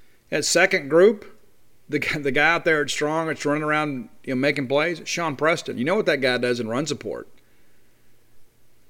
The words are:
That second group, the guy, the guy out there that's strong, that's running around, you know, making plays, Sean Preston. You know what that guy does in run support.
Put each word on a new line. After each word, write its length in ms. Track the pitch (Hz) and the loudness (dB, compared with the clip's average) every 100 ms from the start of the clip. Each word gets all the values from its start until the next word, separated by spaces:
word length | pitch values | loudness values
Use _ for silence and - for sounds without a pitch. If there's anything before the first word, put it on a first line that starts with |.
| - - _ | -20 -20 _
That 140 | 156 | -2
second 460 | 139 175 190 185 139 | 2 4 4 2 2
group, 480 | 160 202 214 - - - - - - - | 6 6 4 -8 -20 -20 -20 -20 -20 -6
the 120 | 143 | -4
guy, 180 | - 156 | -4 -4
the 140 | 143 | -2
guy 180 | 131 156 | 2 4
out 160 | 165 170 | 4 2
there 140 | 156 | 0
that's 140 | 139 | 0
strong, 340 | - 151 160 160 | -2 -2 -2 -2
that's 180 | 139 143 | -4 -2
running 180 | 147 | -2
around, 460 | 151 151 151 135 110 - | 0 0 0 -4 -10 -14
you 100 | - | -6
know, 80 | 127 | 0
making 260 | 143 139 127 | 0 0 0
plays, 360 | 139 165 165 - | 0 0 -4 -6
Sean 300 | - 165 135 | -4 -4 0
Preston. 420 | 151 170 - 107 | 0 0 -4 -4
You 80 | 131 | 0
know 100 | 208 | 2
what 120 | 175 | 2
that 120 | 143 | 2
guy 200 | 131 123 | 2 0
does 200 | 123 120 | 0 -2
in 80 | 110 | -2
run 200 | 120 151 | -4 -4
support. 420 | 131 104 60 - - _ - - - - - - - - - - _ - - | -6 -6 -10 -12 -20 _ -20 -20 -20 -20 -20 -20 -20 -20 -20 -20 _ -20 -20